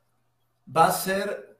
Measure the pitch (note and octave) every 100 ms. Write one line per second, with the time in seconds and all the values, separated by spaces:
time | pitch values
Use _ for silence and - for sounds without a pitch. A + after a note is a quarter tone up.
0 | _ _ _ _ _ _ - D3+ E3+ -
1 | F#3+ G3 G3+ - - -